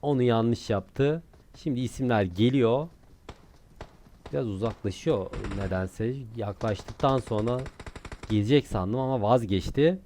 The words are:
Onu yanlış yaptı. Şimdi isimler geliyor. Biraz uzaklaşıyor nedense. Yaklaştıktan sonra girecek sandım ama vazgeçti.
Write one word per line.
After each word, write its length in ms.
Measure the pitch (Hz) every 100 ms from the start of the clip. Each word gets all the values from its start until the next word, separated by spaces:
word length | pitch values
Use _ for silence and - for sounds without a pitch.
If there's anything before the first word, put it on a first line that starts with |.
Onu 200 | 143 135
yanlış 480 | 123 113 117 117 -
yaptı. 520 | 104 - - 139 160 - - - -
Şimdi 240 | 160 123
isimler 420 | 120 - 127 113
geliyor. 640 | 95 87 117 139 117 123 165 - - - - - - - - - - - - - -
Biraz 140 | 147 120
uzaklaşıyor 800 | 98 110 107 104 92 - 123 92 - - 98
nedense. 560 | 95 92 92 - 113 135 120 113
Yaklaştıktan 840 | 104 101 113 101 - - 143 135
sonra 420 | - 110 113 123 135 - - - - - -
girecek 360 | 107 104 143 -
sandım 340 | 107 92 123
ama 220 | 131 131
vazgeçti. 760 | 104 123 110 98 - - 151 190